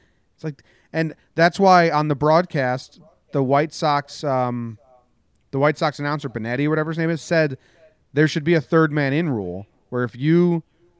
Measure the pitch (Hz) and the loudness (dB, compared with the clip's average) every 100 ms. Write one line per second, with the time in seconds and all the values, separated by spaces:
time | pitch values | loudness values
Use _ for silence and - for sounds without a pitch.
0 | _ _ _ _ 160 143 _ _ _ 160 | _ _ _ _ -14 -14 _ _ _ -4
1 | 165 - _ - 170 - 196 180 170 147 | -4 -6 _ 2 2 4 4 6 4 2
2 | 151 139 147 156 180 156 127 127 - _ | 0 0 2 2 2 -2 -2 -4 -8 _
3 | - _ _ 139 131 139 156 - 160 143 | -20 _ _ -4 0 2 0 -2 -2 0
4 | 143 - 151 131 123 120 117 107 _ _ | -4 -8 -4 -2 -2 -4 -8 -12 _ _
5 | _ _ _ _ _ 139 147 151 160 143 | _ _ _ _ _ 0 0 0 -2 -4
6 | 147 151 143 113 110 127 147 156 156 160 | -6 -6 -6 -8 -6 -2 0 0 -2 -2
7 | 165 165 - 170 151 131 _ _ _ _ | -4 -4 -2 0 0 -4 _ _ _ _
8 | _ 135 151 165 147 170 135 165 160 151 | _ 0 0 0 0 0 2 2 2 0
9 | 139 143 170 120 92 90 104 _ _ 123 | -2 -2 -2 -4 -6 -8 -12 _ _ -6
10 | 123 120 143 170 175 170 - _ _ | -6 -2 2 4 4 0 -6 _ _